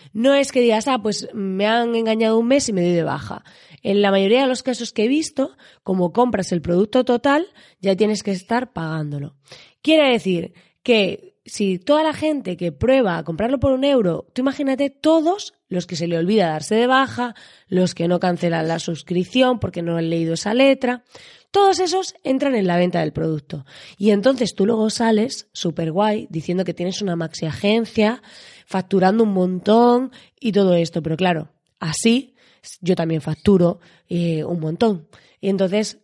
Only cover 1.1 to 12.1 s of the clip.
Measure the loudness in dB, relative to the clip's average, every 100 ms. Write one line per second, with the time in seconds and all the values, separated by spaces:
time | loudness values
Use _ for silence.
1.1 | -6 -8 -8 -6 -2 0 2 0 0 0
2.1 | 0 2 2 4 2 2 0 2 2 0
3.1 | -4 -8 -14 _ _ _ -12 -2 0 2
4.1 | 2 4 2 2 -2 -4 -6 -6 -2 0
5.1 | 0 -2 -4 -6 _ -20 _ -4 0 0
6.1 | 2 0 0 -2 -4 0 0 2 0 0
7.1 | 0 2 0 -2 _ -20 _ -2 2 0
8.1 | 0 -4 -6 -4 -4 -4 -8 -6 -6 -6
9.1 | -8 -10 _ _ -20 -20 _ 2 4 6
10.1 | 2 0 -2 -4 _ _ _ 2 2 2
11.1 | -4 -14 _ -16 -4 -2 -2 2 2 2